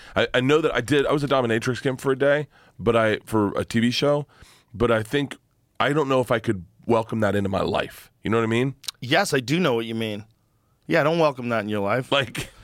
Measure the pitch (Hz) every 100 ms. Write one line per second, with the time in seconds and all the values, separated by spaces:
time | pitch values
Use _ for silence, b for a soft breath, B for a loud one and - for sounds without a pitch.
0 | B - 117 127 131 151 156 120 110 143
1 | 135 147 143 135 120 113 120 120 139 127
2 | 139 131 139 143 143 b b - 92 117
3 | 110 104 - 113 101 - - 117 117 123
4 | 143 147 143 b b b b 98 120 113
5 | 110 143 139 - _ _ _ - 120 147
6 | 139 131 123 117 110 101 85 _ - 113
7 | 113 113 104 101 98 98 82 76 69 -
8 | - _ 95 113 113 113 135 135 - -
9 | 120 160 202 143 117 160 175 117 117 113
10 | 113 104 107 _ _ _ _ _ - 160
11 | 147 170 156 127 120 113 104 107 98 120
12 | 131 139 131 - - -